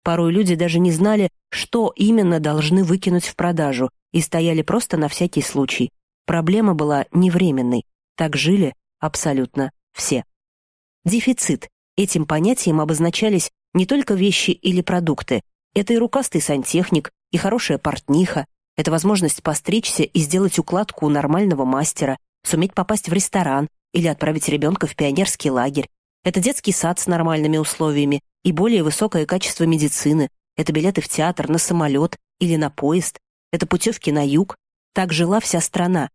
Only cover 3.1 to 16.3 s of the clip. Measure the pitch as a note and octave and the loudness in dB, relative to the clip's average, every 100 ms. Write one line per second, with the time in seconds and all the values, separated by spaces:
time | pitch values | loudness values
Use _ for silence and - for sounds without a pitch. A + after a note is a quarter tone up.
3.1 | F3 - - E3+ E3+ D3 B2+ B2+ _ _ | 0 -2 -4 -2 0 0 0 -4 _ _
4.1 | E3 D#3+ E3 E3 D#3+ D3+ A3 - E3 D3+ | -2 0 0 0 0 0 -2 -2 -2 -2
5.1 | - F3 - C3 C#3 C3+ - B2 _ _ | 0 -2 -2 -2 -2 -2 -2 -4 _ _
6.1 | _ - E3 E3 G#3 G#3+ D#3+ D3 C#3+ - | _ -4 -2 2 2 2 2 0 0 0
7.1 | E3+ F#3 F3 F3+ C3 B2 B2 - _ _ | 2 2 4 2 2 0 -2 -4 _ _
8.1 | - D#3+ D3+ D3+ G3+ D3+ - _ - D#3 | -4 -4 0 2 2 0 -4 _ -8 -6
9.1 | - D#3+ C3+ B2+ - C3+ _ _ - - | -4 -2 -2 -2 -4 -6 _ _ -8 -4
10.1 | B2+ - _ _ _ _ _ _ _ E3+ | -4 -4 _ _ _ _ _ _ _ -2
11.1 | A3+ B3+ B3 - C#3 - _ _ - G3 | 0 0 0 -2 -4 -6 _ _ -4 -2
12.1 | E3+ D3 D#3 F#3+ B3+ - D#3 D3+ D#3 E3+ | 0 0 0 0 0 0 0 0 0 0
13.1 | - G#3+ F#3+ - _ _ F3 F#3 C#4+ - | 0 0 0 -2 _ _ -2 0 0 0
14.1 | G3 G3 - - - - F3+ E3+ F3+ E3 | 2 2 0 -2 -2 0 -2 0 -2 0
15.1 | C#3 - A#2 - _ _ G3+ G3 A#3 A#3 | -4 -2 -4 -6 _ _ -4 0 0 2
16.1 | C#4 C4 | 0 0